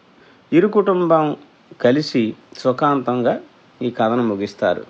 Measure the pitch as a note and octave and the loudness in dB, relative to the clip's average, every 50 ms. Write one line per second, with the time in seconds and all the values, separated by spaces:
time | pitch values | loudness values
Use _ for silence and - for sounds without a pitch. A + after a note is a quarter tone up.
0 | _ _ _ _ - - - _ _ - - D#3 F3+ G#3+ G3+ G#3+ G3 G3 F#3+ F3+ | _ _ _ _ -20 -20 -20 _ _ 0 2 2 2 4 2 2 2 2 2 0
1 | F3+ E3 E3 D#3+ D#3 D3+ C#3+ - - - _ _ _ - - - - B2 B2+ D3 | 2 2 2 2 2 0 -4 -6 -12 -20 _ _ _ -20 -6 -2 2 2 2 2
2 | D3+ - - C3 A2+ A2 - - - _ - - - C3 B2 B2 D#3 D3 C#3+ C#3 | 0 -2 -2 -2 -2 -2 -4 -8 -14 _ -14 -6 -2 -2 -2 0 0 0 0 0
3 | B2 B2+ B2 B2 A#2+ B2+ F3+ - - - _ _ _ _ _ - B2 B2 A#2 - | -2 -2 -2 -2 0 -2 -2 -2 -6 -14 _ _ _ _ _ -8 -8 -6 -2 -2
4 | A#2 A2 A#2 B2 A#2+ A2+ G#2 G2 G2+ G2+ - - - F#2+ F2 - - - | 0 0 0 0 0 -2 -2 -4 -6 -8 -6 -2 -2 0 0 -2 -4 -10